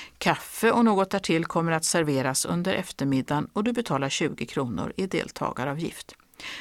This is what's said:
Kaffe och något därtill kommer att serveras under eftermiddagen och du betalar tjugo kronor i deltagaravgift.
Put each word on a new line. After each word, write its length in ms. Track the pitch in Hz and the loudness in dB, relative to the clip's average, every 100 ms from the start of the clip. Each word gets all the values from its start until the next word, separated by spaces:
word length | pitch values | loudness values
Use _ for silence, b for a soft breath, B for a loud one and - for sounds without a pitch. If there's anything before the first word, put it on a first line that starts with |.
| B B | B B
Kaffe 540 | 196 156 - - 220 | 0 0 -2 0 4
och 140 | 233 226 | 6 6
något 240 | 196 190 | 4 2
därtill 360 | 196 - 165 165 | 0 2 0 2
kommer 260 | 170 165 | 0 2
att 140 | 160 160 | 0 2
serveras 600 | 175 151 135 131 131 - | 2 2 2 2 0 0
under 280 | 170 180 | 0 0
eftermiddagen 760 | 202 214 - 277 269 - 147 - | -2 -4 -2 2 2 2 -2 -2
och 100 | 196 | -2
du 100 | 214 | 0
betalar 360 | 240 233 135 135 | 0 0 0 0
tjugo 360 | - - - 117 | 0 -2 -2 -6
kronor 480 | - 127 - 117 - | -4 -2 -2 -4 -4
i 100 | 185 | -2
deltagaravgift. 1080 | - - - - - 135 143 170 - - - _ B B B | -2 -4 -4 -6 -4 -4 -4 -6 -8 -16 -20 _ B B B